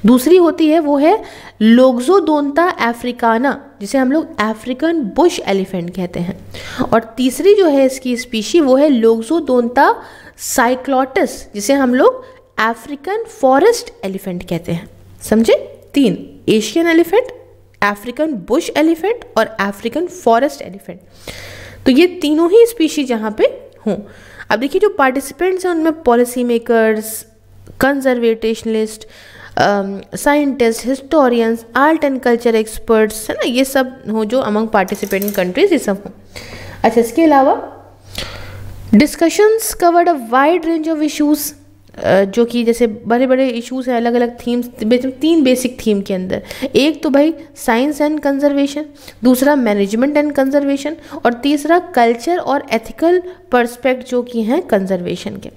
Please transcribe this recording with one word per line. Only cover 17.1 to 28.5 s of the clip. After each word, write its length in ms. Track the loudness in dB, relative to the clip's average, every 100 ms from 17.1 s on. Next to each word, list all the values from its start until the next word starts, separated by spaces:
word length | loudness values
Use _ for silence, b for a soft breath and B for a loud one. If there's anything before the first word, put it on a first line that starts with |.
| 0 0 -12 -20 -20 _ _
African 500 | -2 -2 -10 -4 -4
bush 380 | -4 -2 -2 0 0
elephant 480 | 0 0 -2 -4 -4 -2
और 100 | -2
अफ्रीकन 600 | -2 -6 -4 -6 -4 -6
forest 560 | -4 0 2 0 -4
एलिफेंट। 380 | -16 -16 -18 -20 -20 B B B B B B B 2
तो 60 |
ये 140 | 4 4
तीनों 440 | 2 -2 0 4
ही 160 | 6 6
स्पीशी 380 | 4 -2 -2
जहाँ 300 | -4 -4 -4 0
पे 60 | 0 0 -18 -10 -6
हों। 100 | -6 -8 B B B B
अब 100 | -4
देखिए 200 | -2 0
जो 80 | 0
participants 800 | 2 0 0 -8 -4 -2 0 -2
हैं 60 |
उनमें 300 | 0 -2 0
policy 420 | 0 2 2 -2
makers, 840 | -2 -2 0 2 2 0 -6 -12 -16 _ _ -20 -20 -2
conservationist, 1200 | 0 0 0 0 0 0 -2